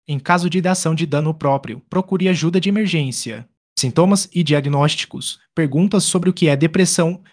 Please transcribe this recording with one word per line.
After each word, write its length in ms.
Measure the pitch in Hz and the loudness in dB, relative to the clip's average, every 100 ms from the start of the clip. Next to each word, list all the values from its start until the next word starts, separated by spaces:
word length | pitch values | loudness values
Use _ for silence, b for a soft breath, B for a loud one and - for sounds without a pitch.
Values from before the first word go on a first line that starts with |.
| - | -8
Em 120 | 143 | -6
caso 320 | 139 175 175 | 0 0 2
de 80 | 180 | 0
ideação 360 | 180 185 160 | 0 0 -2
de 120 | 160 160 | -2 -2
dano 260 | 143 156 | -2 -2
próprio, 500 | 156 143 135 127 113 - | -2 0 -2 -4 -14 -6
procure 400 | 185 185 190 185 | -4 -2 0 0
ajuda 320 | 170 160 185 | 2 0 0
de 80 | 190 | 0
emergência. 760 | 202 202 165 135 123 120 110 120 _ _ - | 0 0 -2 -2 -6 -10 -12 -16 _ _ -4
Sintomas 500 | 127 156 185 196 - | 0 2 4 2 0
e 80 | 175 | -2
diagnósticos. 960 | 156 147 139 143 147 - - - - - _ | 2 2 2 2 0 0 -8 -10 -12 -14 _
Perguntas 500 | - 151 143 190 196 | -2 0 2 2 2
sobre 240 | - 190 185 | 0 0 0
o 40 | |
que 160 | 185 156 | 2 2
é 80 | 143 | 2
depressão, 640 | 160 160 180 - 165 185 b | 2 2 2 2 0 -2 b